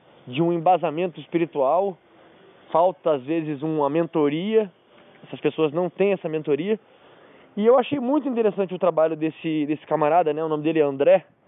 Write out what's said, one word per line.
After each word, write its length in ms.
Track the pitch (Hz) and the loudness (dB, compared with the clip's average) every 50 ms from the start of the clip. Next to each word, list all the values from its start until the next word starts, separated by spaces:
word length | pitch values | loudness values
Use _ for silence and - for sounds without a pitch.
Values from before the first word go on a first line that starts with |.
| _ _ - - - | _ _ -20 -20 -16
De 160 | 127 123 143 170 | -8 -4 -2 0
um 100 | 170 175 | 0 0
embasamento 640 | 170 156 180 185 160 170 156 143 165 185 180 - 156 | 0 2 2 2 2 0 -2 -2 -2 -4 -6 -6 -10
espiritual. 800 | 147 - - 165 170 - - 147 131 135 160 180 202 196 165 - _ _ _ - - - - - - - - _ - - | -10 -4 -2 -2 -2 -2 -2 0 0 2 2 0 0 -2 -6 -10 _ _ _ -20 -20 -20 -20 -20 -20 -20 -20 _ -10 -2
Falta, 420 | - 160 175 190 175 _ - 170 151 | 2 2 2 2 0 _ 0 0 0
às 100 | 131 123 | 0 -2
vezes, 400 | 139 165 165 156 151 147 131 151 | -4 -4 -4 -2 -4 -6 -6 -4
uma 260 | 160 156 143 143 139 | -4 -2 0 0 0
mentoria. 840 | 147 170 170 156 - 165 147 147 147 160 185 214 220 220 214 180 - _ _ _ _ - - - - - - | 0 0 -2 0 0 0 0 0 0 -2 -2 0 0 0 0 -2 -8 _ _ _ _ -20 -20 -20 -20 -20 -20
Essas 140 | - 139 131 | -18 -10 -4
pessoas 340 | - 147 - - 160 147 139 | -4 -4 -2 0 -2 0 0
não 160 | 175 180 165 | -2 -4 -4
têm 240 | - - 190 202 190 | -2 0 0 0 0
essa 160 | 165 - 160 | -2 -4 -6
mentoria. 500 | 156 160 151 156 143 143 170 208 220 - _ _ _ _ _ - - - - - - - - _ - | -6 -4 -2 -2 -2 0 0 -2 -4 -4 _ _ _ _ _ -20 -20 -20 -20 -20 -20 -20 -20 _ -4
E 80 | 202 208 | 0 4
eu 140 | 233 254 262 | 4 4 4
achei 200 | 240 - 285 285 | 4 0 -4 -4
muito 300 | 240 247 285 302 - 277 | -2 0 0 0 0 -2
interessante 460 | 240 233 220 202 180 196 196 170 185 | -2 0 0 0 0 -2 -4 -4 -4
o 40 | 170 | -2
trabalho 360 | 190 175 165 160 160 160 160 | -2 0 2 2 0 0 0
desse, 500 | 151 156 160 - - - 160 156 156 143 | -2 -4 -6 -6 -6 -6 -4 -2 -2 -2
desse 200 | 147 151 - - | -2 -4 -6 -4
camarada, 440 | - 156 156 151 147 160 180 175 151 147 | -4 -2 0 2 4 4 4 2 2 0
né? 100 | 156 160 | -2 -4
O 40 | |
nome 140 | 160 156 151 | -4 -4 -2
dele 180 | 151 165 156 156 | -2 0 2 2
é 40 | 147 | 2
André, 420 | 143 135 135 139 170 190 185 - _ _ _ _ | 2 2 2 4 4 4 4 2 _ _ _ _